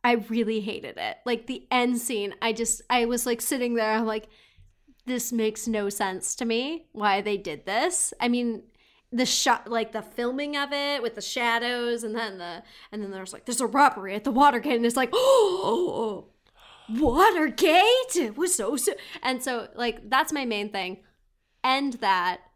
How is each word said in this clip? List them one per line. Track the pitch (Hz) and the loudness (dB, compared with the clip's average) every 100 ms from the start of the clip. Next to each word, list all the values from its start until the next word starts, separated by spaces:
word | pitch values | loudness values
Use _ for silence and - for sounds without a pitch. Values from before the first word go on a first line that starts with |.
I | 247 240 226 | 2 2 0
really | 226 214 220 | -2 0 -2
hated | 202 - 123 - | -4 -8 -10 -8
it. | 107 - | -8 -6
Like, | 247 240 240 | -4 -4 -4
the | 262 - | -10 -2
end | 254 247 240 | 0 2 0
scene, | 240 226 202 - | -2 -4 -4 -4
I | 226 | -4
just, | 220 226 - - | -2 -2 -4 0
I | 247 233 | 2 2
was, | 240 247 | 0 0
like, | 233 | -2
sitting | - 269 247 | -2 -2 0
there, | 233 214 | 0 2
I'm | 220 220 | 0 0
like, | 220 - - _ _ - _ _ _ | -4 -10 -20 _ _ -20 _ _ _
"This | - 247 240 | -6 -4 -2
makes | 233 220 214 - | 0 -2 -2 -4
no | 220 202 | -2 -2
sense | 202 196 185 - - | -2 -4 -4 -8 -4
to | |
me, | 233 226 269 320 _ | -2 -2 -2 -8 _
why | - 208 196 | -2 0 2
they | 208 202 | 0 -4
did | 185 147 - | -4 -10 -4
this." | 214 320 359 - - | 0 0 0 -2 0
I | 240 | 0
mean, | 240 240 220 - _ _ _ _ | 2 0 -4 -10 _ _ _ _
the | 240 254 | -2 0
shot, | - 269 226 208 | 2 2 0 0
like, | 233 220 | -4 -2
the | 220 | -8
filming | 208 - 240 262 294 294 | -8 -6 -4 -4 -4 -4
of | 277 | -4
it | 285 285 285 | -4 -2 -2
with | 226 220 | -4 -6
the | |
shadows, | - 269 240 233 240 247 240 233 | -8 -2 0 0 0 -2 -2 -4
and | 226 | -4
then | 226 220 190 | -6 -6 -8
the, | 175 165 - - - | -12 -12 -16 -20 -14
and | 214 | -10
then | 196 | -8
there's, | 190 190 | -10 -12
like, | - - | -12 -6
"There's | 233 | -2
a | 233 | 0
robbery | 196 285 240 190 | 6 4 4 -6
at | 208 | -4
the | 269 | 0
Watergate," | 233 294 240 294 240 | 6 6 6 0 2
and | 233 | 2
it's | 247 | 2
like, | 254 | 2
<gasps> | |
"Oh, | 415 523 539 403 370 381 427 359 - 220 190 - _ _ _ - - - | 4 6 6 6 2 0 0 0 -2 -4 -6 -14 _ _ _ -20 -20 -8
Watergate? | 226 294 269 415 359 302 - 339 339 427 508 508 359 | 2 2 6 6 6 0 2 4 6 6 4 2 -2
It | 233 214 | -2 -2
was | 359 | -2
so, | - 208 285 | 0 -2 -2
so," | - - - - | -2 -4 -14 -6
and | 262 254 | -4 -4
so, | 262 240 - | -4 -4 -6
like, | - 240 226 214 | -4 -4 -4 0
that's | 254 269 | 0 2
my | 294 | -2
main | 247 208 208 | -2 -4 -4
thing. | 202 185 - _ _ _ _ _ _ | -4 -6 -10 _ _ _ _ _ _
End | 262 269 277 | 0 2 0
that. | 233 208 185 180 180 - | 0 2 2 2 -4 -14